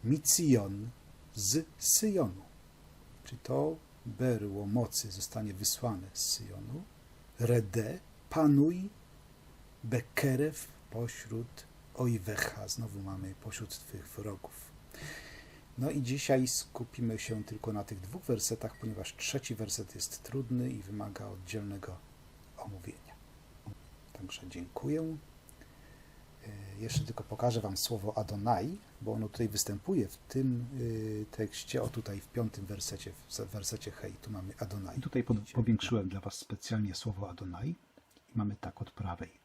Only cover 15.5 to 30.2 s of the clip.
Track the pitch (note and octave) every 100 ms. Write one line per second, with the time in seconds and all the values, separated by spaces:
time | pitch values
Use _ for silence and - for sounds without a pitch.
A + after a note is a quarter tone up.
15.5 | - - - C3+ C#3+ B2 C#3 - C3+ B2+
16.5 | - - - A#2+ - A#2 A2 - A2 G#2+
17.5 | G#2+ A2 G#2 G2+ F#2+ F#2 E3 - A2+ -
18.5 | A2+ A2 - A2+ G2+ F#2+ - - C#3 -
19.5 | G#2+ G#2+ - G2 - - - - C3+ A#2+
20.5 | B2 B2 A#2 F#2+ G#2 G#2 G2+ G2+ F#2+ F#2
21.5 | A2 G2+ G2 F#2+ F#2 - - - - -
22.5 | - - F#2+ F#2+ - - - - - -
23.5 | - - - - - - - F#2 - F#2
24.5 | B2+ C3 - C3+ D#3 D#3+ D#3 - - -
25.5 | - - - - - - - - - G#2
26.5 | G#2 G2+ G2 A2 - - A2 - G#2+ B2
27.5 | A2+ G#2 F#2+ - A2+ G2+ G#2+ G2 G#2 G#2
28.5 | A2 B2 G3 - - G#2+ A2 G#2+ - A2+
29.5 | G#2 - G2+ - F#3 G2 -